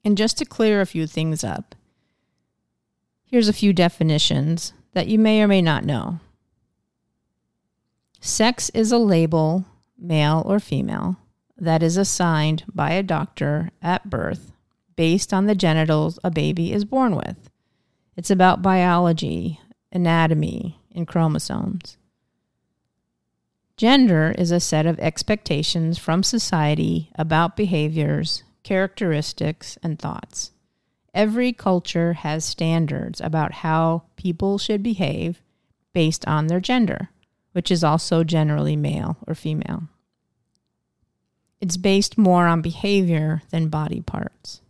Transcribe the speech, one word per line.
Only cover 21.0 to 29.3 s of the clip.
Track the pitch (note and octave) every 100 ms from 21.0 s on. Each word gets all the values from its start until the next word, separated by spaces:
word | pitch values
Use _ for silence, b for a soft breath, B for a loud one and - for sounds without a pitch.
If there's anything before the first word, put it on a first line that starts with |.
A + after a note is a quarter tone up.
| E3
chromosomes. | E3+ D#3+ D3+ - - - F#3 - _ _ _ _ _ _ _ _ _ _ _ _ _ _ _ _ _ _ -
Gender | A3+ C4+ B3 E3 D#3 -
is | F3
a | F3
set | - D#3 D#3+
of | D#3+
expectations | D#3 - - G#3+ - D3 D#3 E3+ D#3+ E3+
from | - E3+
society | F#3+ A#3 - E3 D3+ D#3 D#3+ E3 D#3
about | - D#3+ D#3 E3+ -
behaviors, | G#3 E3+ D3+ D#3+ D3 D3+ D#3+ - _ _
characteristics, | - F#3+ F#3+ - F#3 D3+ D3+